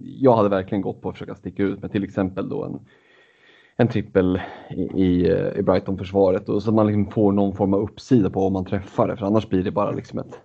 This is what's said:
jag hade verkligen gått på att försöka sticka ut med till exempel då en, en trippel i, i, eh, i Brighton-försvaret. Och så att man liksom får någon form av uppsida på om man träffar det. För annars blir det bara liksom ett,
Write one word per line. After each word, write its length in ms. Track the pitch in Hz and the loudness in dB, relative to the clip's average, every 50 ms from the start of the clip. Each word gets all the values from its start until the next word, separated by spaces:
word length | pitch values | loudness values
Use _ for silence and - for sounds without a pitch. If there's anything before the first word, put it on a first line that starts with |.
| - | -12
jag 320 | - - - 131 127 117 | -16 -4 2 4 6 6
hade 140 | 113 101 101 | 6 4 2
verkligen 320 | 101 95 95 - 113 98 | 2 0 -2 -2 -4 -4
gått 200 | 90 92 - - | -4 -4 -8 -8
på 80 | - 92 | -8 -10
att 60 | 90 | -10
försöka 200 | - - - - | -10 -12 -14 -14
sticka 280 | - - 90 - - 101 | -12 -12 -10 -4 -2 -2
ut 180 | 95 104 95 | -2 -2 -4
med 100 | 98 92 | -8 -6
till 120 | - 104 98 | -6 -6 -6
exempel 460 | 92 - 104 95 92 92 98 101 - | -4 -2 -2 -2 -2 -4 -6 -8 -6
då 140 | - - 87 | -6 -6 -6
en, 160 | 90 - - - - _ _ _ _ _ _ _ _ _ _ _ _ _ _ _ _ _ | -8 -10 -12 -14 -18 _ _ _ _ _ _ _ _ _ _ _ _ _ _ _ _ _
en 100 | - 120 | 0 0
trippel 540 | 110 - 104 95 - - 95 92 92 90 87 - - - - - - | 2 2 -2 -6 0 2 2 4 4 2 0 -4 -8 -14 -18 -16 -10
i, 120 | - - | -6 -6
i, 480 | 90 - - 92 95 90 90 90 85 87 | -6 -2 0 2 2 4 4 4 4 2
eh, 280 | 92 92 95 92 - - | 2 0 -2 -2 -4 -2
i 40 | 95 | 0
Brighton-försvaret. 840 | 95 92 98 - 98 95 92 95 92 92 98 98 92 92 90 - 110 | 2 2 0 0 -2 -6 -6 -8 -2 2 2 4 4 2 0 -2 -2
Och 140 | 107 104 104 | -4 -2 0
så 60 | 117 | 0
att 60 | 107 | 2
man 120 | 110 107 | 2 4
liksom 240 | 107 104 104 101 107 | 4 2 0 0 0
får 200 | - 117 104 98 | 0 2 2 4
någon 240 | 98 101 101 98 98 | 4 2 0 0 0
form 180 | - 101 95 98 | 0 0 0 2
av 80 | 101 | 0
uppsida 480 | 110 104 - - - - 131 117 92 92 | -2 -4 -8 -14 0 2 4 4 4 2
på 180 | 92 95 95 | 0 0 0
om 60 | 95 95 | 0 0
man 120 | 95 92 | -2 -4
träffar 420 | - 107 95 92 - - - 110 | -4 -4 -6 -6 -4 -2 0 0
det. 100 | 90 92 | 0 -2
För 80 | - 98 | -2 0
annars 240 | 98 107 110 - - | 2 2 2 2 2
blir 140 | 95 92 90 | 0 0 0
det 80 | 104 | 0
bara 200 | 80 101 101 98 | -2 -2 -2 -2
liksom 280 | 95 - - - - 104 | -2 -6 -8 -10 -10 -12
ett, 200 | - - - - | -12 -12 -14 -20